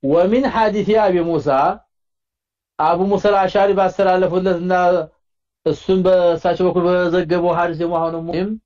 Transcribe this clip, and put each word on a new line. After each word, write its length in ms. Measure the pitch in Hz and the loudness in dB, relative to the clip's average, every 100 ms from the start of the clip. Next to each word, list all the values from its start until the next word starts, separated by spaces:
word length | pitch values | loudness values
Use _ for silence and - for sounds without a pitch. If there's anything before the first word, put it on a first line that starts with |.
ወሚን 420 | 139 160 185 240 269 | 0 2 2 2 0
ሐዲሲ 420 | 226 220 202 196 220 | 0 0 0 0 2
አቢ 200 | 208 180 | 2 0
ሙሳ፣ 240 | 170 165 147 135 156 202 _ _ _ _ _ _ _ _ _ - | 0 -2 0 0 0 -2 _ _ _ _ _ _ _ _ _ -4
አቡ 200 | 156 175 | -2 0
ሙሳ 200 | 196 202 208 | 0 0 2
አልአሽዓሪ 440 | 202 185 202 202 | 2 0 2 2
ባስተላለፉለትና 960 | 196 151 185 190 185 185 180 185 175 180 180 180 180 156 _ _ _ _ _ 160 | 2 0 0 0 2 0 0 -2 -2 -2 0 2 0 -4 _ _ _ _ _ -6
እሱም 320 | 151 - 190 | -4 0 0
በእሳቸው 640 | 185 185 175 165 180 165 | 2 4 2 0 -2 0
በኩል 180 | 180 180 | 0 0
በዘገበው 680 | 175 180 180 180 165 175 175 | 0 0 0 -2 0 0 0
ሐዲስ 240 | 170 175 160 | 0 -2 -4
ደግሞ 160 | 170 170 | -4 -2
አሁንም 260 | 165 165 | -4 -6
ሙስሊም 260 | 165 170 196 220 | -8 -6 -6 -8